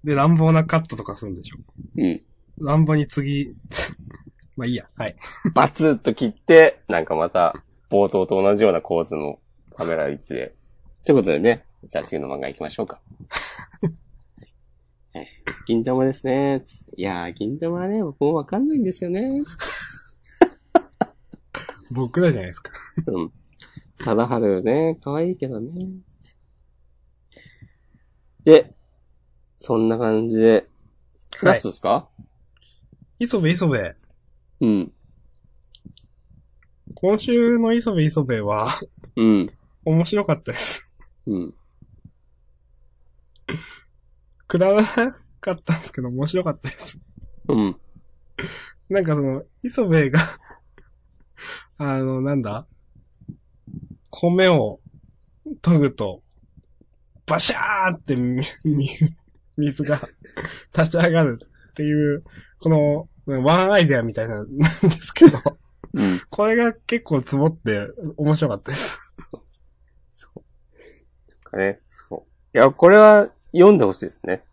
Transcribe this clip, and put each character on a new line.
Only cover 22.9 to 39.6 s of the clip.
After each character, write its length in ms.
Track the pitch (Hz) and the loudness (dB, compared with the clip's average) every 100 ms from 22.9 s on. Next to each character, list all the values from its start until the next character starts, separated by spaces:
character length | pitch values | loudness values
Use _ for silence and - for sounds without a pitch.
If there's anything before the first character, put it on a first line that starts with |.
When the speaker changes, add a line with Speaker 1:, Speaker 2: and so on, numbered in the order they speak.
| - 160 | -10 -6
Speaker 2:
う 140 | 92 | -6
ん。 80 | 82 - _ _ - - _ _ | -8 -12 _ _ -20 -20 _ _
貞 640 | - 107 117 120 110 95 | -2 0 0 0 0 0
治 60 | 101 | 0
ね、 320 | 135 165 165 | 0 -2 -4
可 120 | - | -8
愛 180 | 147 170 | -6 -6
い 60 | 180 | -6
け 100 | 135 | -8
ど 120 | 113 | -10
ね。 260 | 120 175 190 190 185 _ - _ _ _ _ _ _ _ _ _ _ _ - _ - _ _ _ _ _ _ _ | -12 -12 -14 -14 -20 _ -20 _ _ _ _ _ _ _ _ _ _ _ -20 _ -20 _ _ _ _ _ _ _
で、 300 | - 156 - - _ _ _ _ _ _ _ _ | 8 8 8 -14 _ _ _ _ _ _ _ _
そ 180 | - 113 | -4 0
ん 100 | 113 | 0
な 100 | 113 | 0
感 300 | 117 110 117 | 0 0 -2
じ 100 | 110 | 2
で。 140 | 113 | 4
Speaker 1:
は 80 | 110 | 4
い。 60 | - _ _ _ _ _ - - 185 | 0 _ _ _ _ _ -20 0 2
Speaker 2:
ラ 80 | 190 | 2
ス 60 | |
ト 60 | 104 | -2
で 40 | |
す 80 | - | -6
か？ 280 | 90 123 - _ - _ _ _ _ _ _ _ _ _ | -2 -2 -4 _ -20 _ _ _ _ _ _ _ _ _
Speaker 1:
磯 200 | 240 214 | -4 0
部、 100 | 160 | 0
磯 180 | 175 175 | 2 0
部。 280 | 127 90 - _ _ _ _ _ _ | 0 -4 -10 _ _ _ _ _ _
Speaker 2:
う 80 | 113 | 0
ん。 260 | 104 87 _ _ _ _ _ _ _ _ - - - _ _ _ - _ _ _ _ - | 2 -2 _ _ _ _ _ _ _ _ -20 -20 -20 _ _ _ -20 _ _ _ _ -20
Speaker 1:
今 240 | - 180 214 | -4 0 0
週 400 | 254 240 233 240 | 2 2 4 2
の 160 | 226 | 2
磯 200 | 233 233 | 0 0
部、 80 | 185 | 0
磯 200 | 156 156 | 0 0
部 220 | 131 117 104 | -2 -2 -2
は、 340 | 104 117 - - - - - | -2 -2 -4 -10 -20 -12 0
Speaker 2:
う 80 | |
ん。 280 | 113 104 - - | 4 4 0 -8